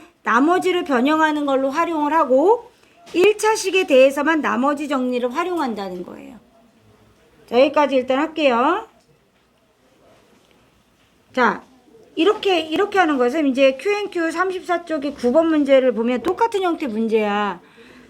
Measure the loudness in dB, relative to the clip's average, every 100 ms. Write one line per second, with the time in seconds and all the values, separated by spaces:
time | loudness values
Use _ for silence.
0 | -8 _ -2 2 4 2 0 -2 0 0
1 | 2 2 2 0 -2 0 0 -2 -2 -2
2 | 0 0 2 4 4 2 -2 _ _ _
3 | -8 2 2 2 0 -2 -2 -2 2 6
4 | 6 4 0 0 0 -2 -2 -2 -2 -4
5 | -2 -4 -4 -4 -4 -4 -4 -6 -8 -10
6 | -12 -16 -20 -20 _ _ _ _ _ _
7 | _ _ _ _ -2 2 2 2 2 0
8 | 0 -2 -2 0 0 2 2 0 -6 _
9 | _ _ _ _ _ _ _ _ _ _
10 | _ _ _ _ _ _ _ _ _ _
11 | _ _ _ -2 0 -2 -10 _ _ -20
12 | -10 -2 0 0 0 -2 -2 -4 -2 0
13 | 0 0 0 0 0 2 2 2 -2 -4
14 | -4 -4 -4 -2 -4 -4 -4 -6 -4 -6
15 | -6 -4 0 2 2 2 4 4 4 0
16 | -2 -2 -2 0 0 0 -2 -2 -4 -4
17 | 0 0 0 -2 -4 -6 -14 -20 -20 -20
18 | -18